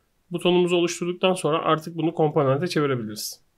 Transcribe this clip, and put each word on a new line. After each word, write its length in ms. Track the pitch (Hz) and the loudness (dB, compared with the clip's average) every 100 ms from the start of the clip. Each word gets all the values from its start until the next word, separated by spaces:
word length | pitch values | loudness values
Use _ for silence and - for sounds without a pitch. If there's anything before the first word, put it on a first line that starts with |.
| _ _ - | _ _ -10
Butonumuzu 440 | 175 180 180 175 175 | -2 2 4 4 2
oluşturduktan 580 | 170 - 175 180 185 | 0 -2 -6 0 0
sonra 260 | 185 151 160 | 0 0 0
artık 380 | - 160 170 165 | 0 -2 -2 -4
bunu 160 | 160 | -2
komponente 540 | 170 156 156 135 135 175 | 2 2 2 2 2 0
çevirebiliriz. 760 | 160 143 127 107 104 - - _ | 0 0 -2 -6 -10 -12 -14 _